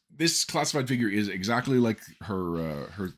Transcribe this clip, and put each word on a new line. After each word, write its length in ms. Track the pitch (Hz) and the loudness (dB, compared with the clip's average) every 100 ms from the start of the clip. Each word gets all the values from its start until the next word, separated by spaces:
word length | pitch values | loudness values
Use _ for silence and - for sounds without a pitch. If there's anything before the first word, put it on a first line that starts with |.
| _ | _
this 300 | 139 165 160 | -2 0 0
classified 440 | - 160 147 147 127 | 0 0 0 0 0
figure 200 | 127 113 | 2 2
is 200 | 101 101 | 2 0
exactly 500 | 92 95 117 123 127 | -2 0 0 2 4
like 220 | 117 104 - - | 4 2 -6 -16
her, 360 | 104 95 87 85 | -6 -4 -2 -2
uh, 320 | 80 71 67 | -2 -6 -8
her 220 | 90 92 | -6 -8